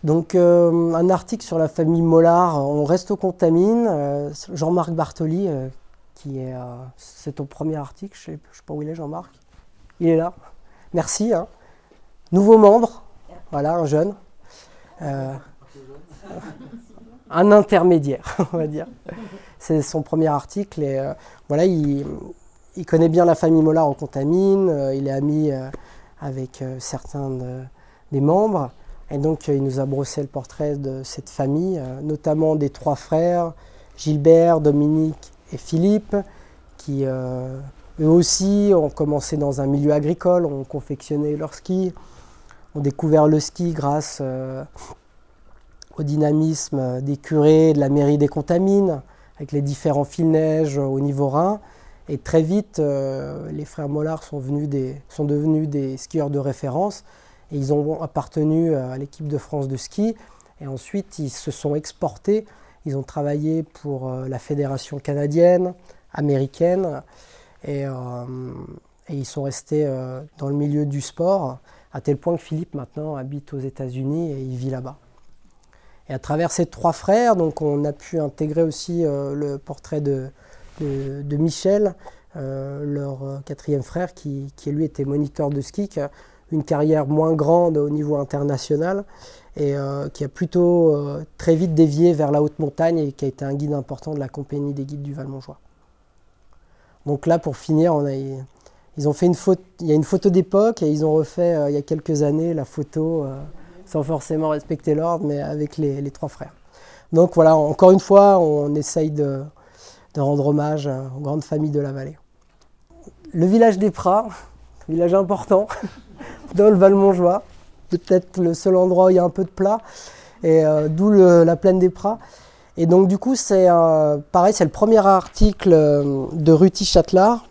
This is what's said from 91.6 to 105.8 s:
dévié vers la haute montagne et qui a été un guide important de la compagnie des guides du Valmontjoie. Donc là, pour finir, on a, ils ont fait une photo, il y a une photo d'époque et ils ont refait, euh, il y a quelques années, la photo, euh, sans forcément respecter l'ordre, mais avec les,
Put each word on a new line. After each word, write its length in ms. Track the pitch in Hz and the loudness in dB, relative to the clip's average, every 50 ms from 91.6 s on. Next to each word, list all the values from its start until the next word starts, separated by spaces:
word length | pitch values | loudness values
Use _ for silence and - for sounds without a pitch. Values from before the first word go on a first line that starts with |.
| 180 180 160 | 2 0 4
dévié 380 | 151 165 156 143 151 165 175 170 | 4 4 4 4 2 2 2 4
vers 200 | 147 156 139 147 | 2 0 0 2
la 100 | 147 151 | 0 0
haute 160 | 151 147 - | 0 -2 -4
montagne 400 | 156 143 139 - 165 165 170 165 | -6 -6 -4 -2 -2 0 0 0
et 140 | 151 139 135 | -2 -4 -6
qui 120 | - - | -6 -6
a 40 | 135 | -6
été 160 | 131 - 143 | -6 -6 -8
un 100 | 135 139 | -6 -6
guide 180 | 143 147 147 147 | -6 -4 -4 -4
important 420 | 143 131 - 135 123 - 160 156 | -6 -6 -10 -14 -12 -10 -10 -8
de 40 | 147 | -8
la 100 | 139 123 | -8 -10
compagnie 460 | - 147 139 _ 147 143 143 143 143 | -10 -14 -12 _ -8 -6 -6 -6 -6
des 100 | 139 135 | -8 -10
guides 180 | 135 147 143 143 | -10 -12 -12 -12
du 120 | 143 139 | -12 -12
Valmontjoie. 440 | 156 131 135 135 135 123 - 139 _ _ _ _ _ _ _ _ _ _ _ _ _ _ _ _ _ _ _ - _ _ _ _ _ _ _ _ _ _ | -12 -12 -14 -14 -16 -16 -18 -20 _ _ _ _ _ _ _ _ _ _ _ _ _ _ _ _ _ _ _ -20 _ _ _ _ _ _ _ _ _ _
Donc 200 | 143 143 139 - | -6 -6 -4 0
là, 120 | 165 165 170 | 0 0 0
pour 180 | - 160 131 | 0 -6 -8
finir, 380 | - - - 156 156 160 175 160 | -8 -4 0 2 2 2 2 2
on 100 | 147 143 | 0 -2
a, 100 | 143 135 | -2 -4
ils 920 | 135 135 135 135 135 131 - _ _ _ - _ _ _ _ _ - 143 147 | -6 -8 -8 -10 -12 -14 -16 _ _ _ -20 _ _ _ _ _ -4 -2 -2
ont 40 | 147 | 0
fait 140 | - 180 | 2 2
une 100 | 175 175 | 2 2
photo, 260 | - - 196 185 180 - _ _ _ | 2 2 0 0 0 -2 _ _ _
il 80 | 170 | -2
y 60 | 160 151 | 0 2
a 20 | |
une 80 | 151 156 | 2 2
photo 260 | - - 185 - 196 | 0 -2 0 0 2
d'époque 540 | 175 190 180 - - 196 208 226 226 - 175 | 2 2 0 2 2 2 2 2 0 0 -2
et 80 | 151 | -2
ils 160 | 151 151 151 | 0 0 0
ont 80 | 156 151 | 2 2
refait, 400 | 156 156 156 - - 175 175 170 | 0 0 -2 -4 -2 0 0 0
euh, 160 | 156 147 143 | 0 0 -2
il 40 | 143 | -2
y 40 | 147 | -4
a 40 | 143 | -4
quelques 420 | - 160 156 - - 160 147 151 | -4 -6 -6 -4 -4 -2 0 0
années, 280 | 147 147 156 165 170 165 | 0 0 0 -2 -2 -4
la 120 | 156 135 | -6 -8
photo, 580 | - - - 147 - - 156 156 160 165 160 143 | -8 -8 -10 -10 -8 -4 -4 -4 -2 -2 -4 -4
euh, 180 | 135 131 135 143 151 - - - - - - - | -6 -8 -12 -14 -16 -16 -18 -20 -20 -20 -20 -20
sans 160 | - - 156 143 | -8 -6 -6 -4
forcément 480 | 135 165 - - - 165 156 160 156 | -2 -4 -6 -4 -6 -4 -2 -2 -2
respecter 440 | 151 151 143 - 165 147 - - 151 | -2 -4 -4 -8 -8 -6 -2 -2 -2
l'ordre, 300 | 151 160 165 170 160 - | 0 0 -2 -4 -2 -4
mais 140 | 147 147 143 | -4 -4 -4
avec 360 | 143 151 147 151 151 151 - | -6 -6 -6 -6 -6 -8 -6
les, 240 | - | -4